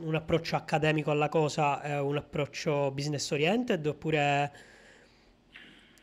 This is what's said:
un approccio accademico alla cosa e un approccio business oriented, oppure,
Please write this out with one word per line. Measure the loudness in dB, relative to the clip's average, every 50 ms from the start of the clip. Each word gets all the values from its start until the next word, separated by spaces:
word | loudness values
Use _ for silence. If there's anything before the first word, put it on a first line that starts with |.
un | -6 -4 -4
approccio | -4 0 0 0 0 0 -2 -2
accademico | -4 -2 -2 0 2 2 2 2 2 0 0 2
alla | 2 2 2
cosa | 2 2 2 2 2 2 2 2 0 0 -4
e | -4 -4 -2
un | -2 -2 -2
approccio | -4 -4 -4 -4 -4 -4 -4 -6 -6 -2 0 0 2 2 0
business | 0 -2 -2 -2 -2 -4 -4 -2
oriented, | 0 2 2 2 2 2 2 0 -2 0 0
oppure, | -2 -4 -2 -2 0 2 2 4 4 2 2 0 -2 -4 -10 -20 -20 -20 -20 -20 -20 -20 -20 -20 -20 _ _ _ _ _ _ _ _ -20 -20 -20 -20 -20 -20 -20 -20 -20 -20